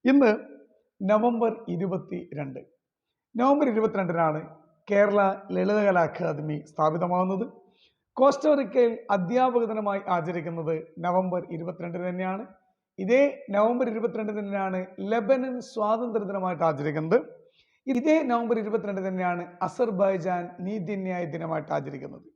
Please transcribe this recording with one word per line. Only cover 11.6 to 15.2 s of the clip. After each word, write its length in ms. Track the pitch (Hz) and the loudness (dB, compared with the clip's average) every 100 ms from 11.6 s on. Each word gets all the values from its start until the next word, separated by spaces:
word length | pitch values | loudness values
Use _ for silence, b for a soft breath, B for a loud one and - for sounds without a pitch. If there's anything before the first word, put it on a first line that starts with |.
| 170 160 175 175 180 | -8 -8 -8 -6 -6
തന്നെയാണ്. 360 | 180 185 196 269 - _ _ _ - 190 | -4 -4 -6 -10 -18 _ _ _ -8 2
ഇതേ 180 | 254 285 - - 196 | 4 4 0 -4 2
നവംബർ 280 | 220 247 254 220 | 2 2 -2 -2
ഇരുപത്തിരണ്ട് 400 | 220 226 214 208 | -4 -4 -6 -6
തന്നെയാണ് 400 | 202 196 190 185 185 - 190 | -6 -4 -4 -4 -8 -8 -2
ലെബനൻ 440 | 226 | -2